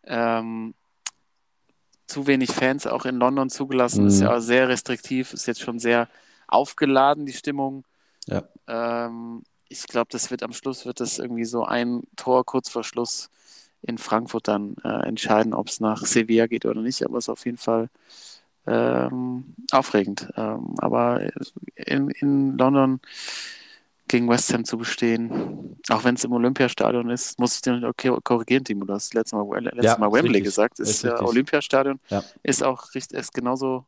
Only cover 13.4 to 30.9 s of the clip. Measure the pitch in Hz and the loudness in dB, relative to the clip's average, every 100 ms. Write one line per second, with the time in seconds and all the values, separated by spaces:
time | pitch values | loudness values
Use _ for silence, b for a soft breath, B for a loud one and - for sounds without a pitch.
13.4 | b b b b - 113 - 110 120 113 | b b b b -10 -8 -2 -2 0 -4
14.4 | - 104 101 - - 107 - 110 - 107 | -2 -2 -2 -6 -6 -4 -4 -4 2 4
15.4 | 113 - 104 - 110 110 - 120 113 113 | 4 -2 -4 -2 -2 0 2 2 4 4
16.4 | 113 113 117 113 117 - - 123 - 117 | 4 0 -2 -2 -4 -2 -4 -4 -6 -6
17.4 | 127 120 - 113 113 B B B B B | -6 -4 0 0 -2 B B B B B
18.4 | B _ - 113 120 123 127 127 127 127 | B _ 0 2 2 2 0 -4 -4 -6
19.4 | 131 - 247 135 131 104 98 98 - - | -10 -10 2 2 4 2 2 -6 -8 -6
20.4 | 110 110 - - - 120 120 120 50 - | -6 -6 -6 -2 0 2 2 0 -4 -8
21.4 | - - - - - 139 139 - 143 139 | -14 -14 -16 -12 -2 0 0 0 2 4
22.4 | 135 131 131 139 135 131 B B B B | 2 4 4 4 2 0 B B B B
23.4 | B B B B B _ - 120 120 120 | B B B B B _ 0 2 4 4
24.4 | - 117 113 113 117 - 117 117 113 - | 4 0 -2 -4 -6 0 2 2 0 -4
25.4 | 98 - - - - 110 123 123 120 120 | -6 -10 -14 -12 -2 2 2 2 0 2
26.4 | 120 131 127 - 110 120 117 123 - - | 2 2 0 2 2 2 -2 -4 -6 0
27.4 | 120 - - 123 120 - 131 117 - 120 | 0 2 0 0 -2 -2 0 0 2 0
28.4 | 113 131 131 101 98 101 - 117 113 110 | 4 0 2 -4 -4 -4 -2 -2 -2 -2
29.4 | 101 104 117 120 113 113 107 113 120 101 | -2 -4 -4 2 4 4 4 4 4 2
30.4 | 98 98 110 - 107 | 2 2 2 0 -2